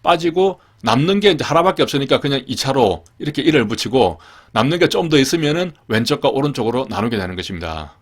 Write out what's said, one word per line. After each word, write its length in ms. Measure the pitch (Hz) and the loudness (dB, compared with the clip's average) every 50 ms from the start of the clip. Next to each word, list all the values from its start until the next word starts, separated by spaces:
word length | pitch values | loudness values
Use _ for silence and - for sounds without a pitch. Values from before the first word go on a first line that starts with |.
빠지고 580 | - 160 175 165 165 175 160 185 190 196 180 _ _ _ _ _ | 2 0 0 2 0 -2 0 2 0 0 -2 _ _ _ _ _
남는 380 | - 110 113 127 147 180 196 202 | -2 0 2 2 2 2 0 4
게 100 | 196 202 | 4 2
이제 140 | 175 147 127 | 2 2 -2
하나밖에 380 | - 147 165 175 190 185 - 139 | 0 2 2 2 2 2 2 -2
없으니까 360 | - - 143 139 131 143 127 | 0 0 -4 0 0 0 0
그냥 220 | - 143 139 135 - | 0 -2 -2 -4 -4
이 80 | - 123 | -6 -6
차로 500 | - - 135 135 135 120 98 87 82 - _ _ _ | -4 -4 -2 2 2 2 2 2 -2 -8 _ _ _
이렇게 240 | - 147 147 - 131 | -8 -6 -4 0 0
일을 240 | 165 151 139 113 | 2 2 2 2
붙이고, 520 | 104 117 110 - 104 117 131 110 90 80 - - - - - _ _ - | 0 -2 -6 -4 -2 2 2 2 2 0 -4 -16 -20 -20 -20 _ _ -2
남는 260 | 107 117 139 170 175 | 0 0 0 2 2
게 100 | 175 - | 2 2
좀 200 | - 202 180 165 | 2 -2 0 2
더 80 | 151 143 | 4 4
있으면은 540 | 135 131 - 165 156 147 151 170 185 175 147 _ _ | 4 2 0 0 0 0 -2 -2 -4 -6 -8 _ _
왼쪽과 420 | - 110 113 120 - 147 143 - 131 | -2 -2 0 0 0 -2 0 0 -2
오른쪽으로 580 | - 135 147 143 131 131 110 113 120 127 135 - | 0 0 -2 -2 -2 -2 -2 -2 -2 -2 -4 -4
나누게 280 | 107 95 107 120 113 | -4 -4 -4 -2 -2
되는 180 | 101 92 90 90 | -4 -4 -4 -6
것입니다. 600 | 92 90 - 95 82 85 82 80 78 76 76 - _ | -8 -8 -8 -8 -8 -8 -8 -8 -8 -10 -12 -16 _